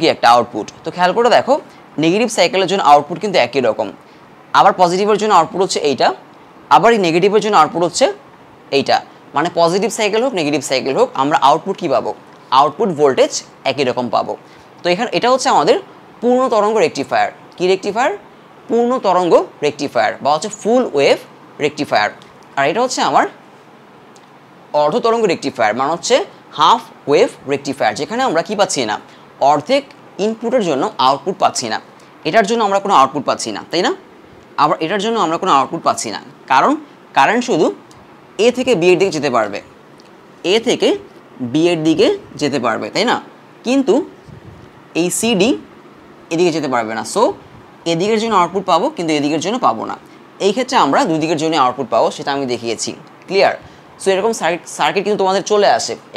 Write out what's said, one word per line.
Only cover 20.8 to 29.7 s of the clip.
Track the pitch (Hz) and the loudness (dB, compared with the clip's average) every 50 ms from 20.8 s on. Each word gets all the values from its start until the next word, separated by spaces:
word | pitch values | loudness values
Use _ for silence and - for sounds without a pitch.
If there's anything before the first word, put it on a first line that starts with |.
| 233 - - | 0 0 0
wave | 143 139 185 277 - - - - - - - - - 143 | 2 2 2 2 0 -4 -18 -20 -20 -20 -20 -10 -4 -4
rectifier। | 147 143 151 143 - 131 107 107 101 - - - - - - - - - - | -4 -4 -4 -4 -2 0 0 0 0 -4 -8 -20 -20 -20 -20 -20 -10 -4 -2
আর | 139 147 | -2 0
এটা | 165 220 254 | 0 -2 -2
হচ্ছে | 247 - 294 226 143 | -2 -2 -2 -2 0
আমার | 143 196 285 403 - - - - - - - - - - - - - - - - - - - - - - - - - - - - - 147 | 2 2 0 0 -4 -14 -20 -20 -20 -20 -20 -20 -20 -20 -20 -20 -20 -20 -20 -20 -20 -20 -20 -20 -20 -20 -20 -20 -20 -20 -14 -6 -2 0
অর্ধ | 147 151 175 240 233 | 0 0 0 0 0
তরঙ্গ | 226 220 233 220 180 | 0 0 0 0 -2
rectifier, | 156 - - 139 - - 113 107 107 123 | -2 -2 -6 -8 -4 -2 -2 0 0 -2
মানে | 131 143 165 | -2 -4 -4
হচ্ছে | 170 - - 240 302 403 - - - - - - - | -4 -2 0 0 0 0 -2 -12 -20 -20 -12 -2 2
half | 151 175 220 247 - - - - - 139 | 4 4 4 2 0 -10 -20 -10 -2 0
wave | 143 170 226 185 - - - 131 | 2 2 2 2 -2 -10 -6 -6
rectifier, | 143 139 139 143 127 - 127 110 104 107 | -6 -4 -4 -6 -4 -2 -2 -2 -2 -2
যেখানে | 147 - 220 240 262 247 | -6 -6 -4 -2 -2 0
আমরা | 160 165 170 - | 0 -2 -2 -2
কি | 208 202 | -2 -2
পাচ্ছি | 190 - - 143 120 107 | -2 -2 -2 -4 -2 -4
না, | 104 - - - - - - - - - 131 139 | -4 -6 -8 -16 -20 -20 -20 -16 -6 0 2 2
অর্ধেক | 151 147 - - | 2 2 0 0